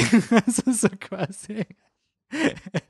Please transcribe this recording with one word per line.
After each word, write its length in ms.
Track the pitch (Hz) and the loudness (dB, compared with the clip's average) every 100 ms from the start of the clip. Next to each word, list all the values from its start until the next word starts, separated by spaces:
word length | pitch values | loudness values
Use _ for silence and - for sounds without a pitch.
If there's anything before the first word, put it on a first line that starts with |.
| - 226 | 4 4
<laughs> 260 | - 233 - | 4 4 4
Also 260 | 233 - | 0 0
so 160 | 247 202 190 | 0 0 -2
quasi. 680 | - 190 180 190 - 208 208 - _ _ _ _ _ 285 320 - - 180 | -8 -6 -6 -8 -12 -10 -10 -12 _ _ _ _ _ -4 -2 -4 -8 -10